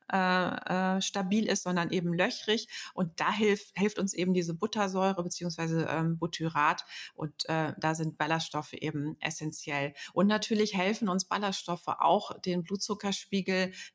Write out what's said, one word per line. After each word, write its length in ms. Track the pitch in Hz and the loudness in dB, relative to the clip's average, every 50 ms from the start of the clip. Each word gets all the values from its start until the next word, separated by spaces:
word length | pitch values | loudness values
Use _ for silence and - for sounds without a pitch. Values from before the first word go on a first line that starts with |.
| _ - | _ -2
äh, 840 | - 190 185 185 185 185 180 - - - - - 180 185 185 185 185 | 0 2 2 4 4 2 2 0 -2 -4 -4 -2 0 2 2 2 2
äh, 40 | 190 | 0
stabil 460 | 190 - - 202 190 180 208 220 214 | 0 -2 -2 -2 0 2 2 2 2
ist, 160 | - 196 - - | 2 0 0 0
sondern 280 | 180 180 175 170 - | 0 0 2 2 2
eben 220 | - 185 170 175 170 | 0 0 0 0 2
löchrig. 540 | 175 185 240 - - - - 214 240 - - - - - - - | 2 2 2 0 -2 0 0 0 0 -2 -6 -10 -12 -12 -6 -2
Und 260 | - 185 165 - - | -2 -2 -2 -2 -2
da 120 | 151 175 | 0 0
hilft, 460 | 208 208 220 208 196 202 - - - | 2 4 4 4 4 2 0 -6 -2
hilft 220 | 180 196 214 - - | 0 0 2 2 0
uns 140 | 196 190 - | -2 -2 0
eben 200 | - 180 185 180 | 0 2 2 4
diese 200 | 180 170 170 170 | 2 2 0 -2
Buttersäure 680 | 165 226 233 - 220 202 190 190 185 190 196 190 185 175 | -2 -4 -2 0 0 0 0 2 2 2 2 2 0 -2
beziehungsweise, 640 | 180 - - 175 175 165 - 165 165 165 165 160 - | -4 -4 -4 -4 -4 -2 -2 -2 0 2 2 2 2
ähm, 280 | 143 160 160 165 165 | 0 0 2 0 0
Butyrat. 680 | 165 175 165 - - 160 165 - 151 147 160 185 - - - - - - - - | 0 -2 -4 -2 -2 -2 0 2 2 4 2 2 0 -4 -12 -12 -14 -14 -12 -10
Und, 340 | - 160 147 - - - | -8 -8 -8 -6 -6 -2
äh, 260 | - 160 160 156 151 - | 0 0 0 0 -2 -2
da 180 | - - 156 160 | -2 0 0 0
sind 220 | 165 160 160 - | 0 -2 -4 -2
Ballaststoffe 560 | - 151 151 165 165 165 - - 151 151 - - | -2 0 0 0 0 -2 -2 -4 -6 -6 -6 -8
eben 420 | - - 156 156 147 147 151 160 - | -6 -4 -4 -2 -2 -4 -4 -4 -4
essentiell. 720 | - 156 160 - 156 151 - - - 156 143 143 139 143 - - - - - | -4 -4 -4 -4 -4 -6 -6 -6 -6 -4 -4 -2 -2 -4 -6 -10 -12 -4 2
Und 140 | 175 190 | 4 4
natürlich 460 | 208 214 208 202 - 226 208 214 202 190 | 4 4 2 2 2 2 2 2 2 2
helfen 340 | 185 185 196 220 - 233 185 | 0 2 2 0 0 0 0
uns 160 | 180 190 - | 0 0 0
Ballaststoffe 600 | - 180 196 208 196 185 - - 175 175 - - | 0 -2 -2 -2 -2 -4 -4 -4 -6 -6 -4 -4
auch, 520 | - - - - 151 175 208 - - - - | -4 -2 2 4 4 4 4 2 -2 -10 -6
den 220 | - 185 175 180 170 | -4 -2 -2 -2 -2
Blutzuckerspiegel 1080 | - 196 196 - - 202 202 - 202 190 - - - 202 196 180 190 185 185 185 185 185 - - - | -2 -4 -2 -2 -2 -2 -2 -2 -2 -2 -4 -4 -2 -2 -2 0 2 2 2 0 0 -4 -10 -12 -6